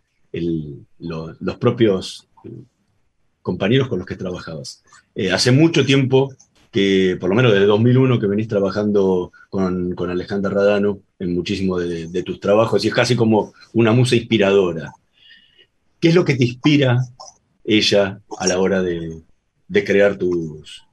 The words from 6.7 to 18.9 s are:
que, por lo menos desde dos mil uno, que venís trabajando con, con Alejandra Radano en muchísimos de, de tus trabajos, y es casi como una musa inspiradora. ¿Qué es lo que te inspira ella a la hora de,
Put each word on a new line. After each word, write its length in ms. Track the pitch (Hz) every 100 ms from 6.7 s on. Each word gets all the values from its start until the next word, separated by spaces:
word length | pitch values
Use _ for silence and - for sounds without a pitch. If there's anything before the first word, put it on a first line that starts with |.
que, 460 | 107 98 95 92 90
por 120 | 90
lo 40 |
menos 180 | 107 123
desde 140 | 98 101
dos 140 | 107
mil 180 | 123 127
uno, 220 | 131 113
que 80 | 101
venís 180 | 104 113
trabajando 840 | 101 98 104 104 101 95 90 90 - _
con, 460 | 98 92 90 90 90
con 120 | 90
Alejandra 440 | 90 92 101 98
Radano 480 | 98 101 104 104 98 - -
en 160 | 92
muchísimos 480 | 87 87 95 95 90
de, 240 | 87 85 82
de 160 | 90
tus 160 | 87 92
trabajos, 460 | 98 107 113 104
y 40 | 107
es 60 |
casi 220 | 123 120 120
como 360 | 110 107 92 - -
una 180 | 113 117
musa 240 | 127 123
inspiradora. 800 | 117 117 110 98 101 92 80 - - _ _ _ - _ _ _ _ _ _
¿Qué 100 | 165
es 40 |
lo 100 | 175
que 120 | 170 131
te 80 |
inspira 520 | 123 - 151 143 127 123 127 - - _ _ _
ella 560 | - 107 101 101 98 98 _ -
a 80 | 92
la 140 | 92
hora 200 | 95 95
de, 380 | 90